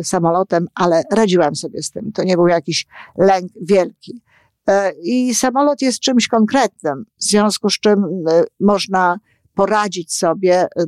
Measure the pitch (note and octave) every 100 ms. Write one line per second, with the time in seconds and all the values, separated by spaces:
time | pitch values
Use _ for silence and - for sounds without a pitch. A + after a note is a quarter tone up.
0 | E3 F#3 E3 F3+ F#3+ E3+ F3 - F3 E3
1 | - G#3 G#3 F3+ D3 D3+ D3+ - - -
2 | - - F3+ F3 F3 E3+ F3 D#3 - -
3 | - - F#3+ F#3 F3+ - E3+ G3 F3 _
4 | - A#3+ _ _ _ _ - G3 F#3+ D3+
5 | E3+ B3+ B3+ G#3+ B3+ C4 D4 C#4+ C4 -
6 | - B3 - A3+ G#3+ C4+ A3+ _ D3+ C3+
7 | - - - G#3 G#3 - G3+ - G#3+ G3+
8 | F3 F#3 D#3+ E3+ - - G3 G3 - F#3+
9 | F3+ F3+ _ _ _ - G3 G#3+ G#3 F3+
10 | E3 - F3 F#3 F#3 F3+ E3+ -